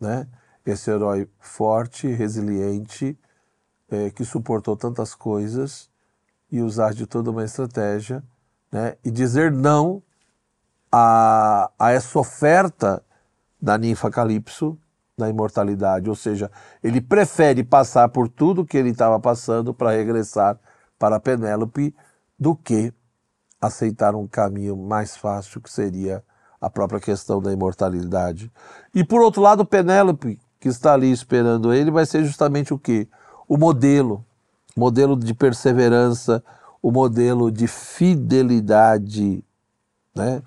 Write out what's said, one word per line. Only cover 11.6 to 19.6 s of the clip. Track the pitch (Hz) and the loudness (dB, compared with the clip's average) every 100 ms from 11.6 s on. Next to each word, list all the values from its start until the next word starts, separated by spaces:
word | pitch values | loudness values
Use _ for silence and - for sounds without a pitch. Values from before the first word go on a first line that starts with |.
| 92 - | -2 0
a | 113 | 2
essa | 127 117 - | 2 0 -4
oferta | 127 - 147 170 190 - 101 98 - _ _ _ _ _ | -4 0 2 4 2 -2 -2 -2 -6 _ _ _ _ _
da | - 107 | -2 0
ninfa | 113 110 110 | 0 -2 -4
Calipso, | 104 113 107 - - 156 156 _ _ _ - | -2 -2 -2 -6 -8 -6 -8 _ _ _ -8
da | 110 | -6
imortalidade. | 110 107 - 101 101 98 95 98 | -4 -4 -2 -2 -2 -2 -2 -4
Ou | |
seja, | 104 113 104 101 - - _ | -6 -6 -6 -8 -12 -20 _
ele | 113 123 | -2 -2
prefere | 123 202 302 - 151 127 | 0 0 0 2 2 2
passar | 123 139 131 127 120 | 2 2 4 4 4
por | 131 120 | 2 -4
tudo | - 156 185 | 0 0 0
que | 165 143 | -2 -2
ele | 123 | -2
tava | 117 113 110 | 0 0 2
passando | 123 120 - 117 | 0 -4 -2 -4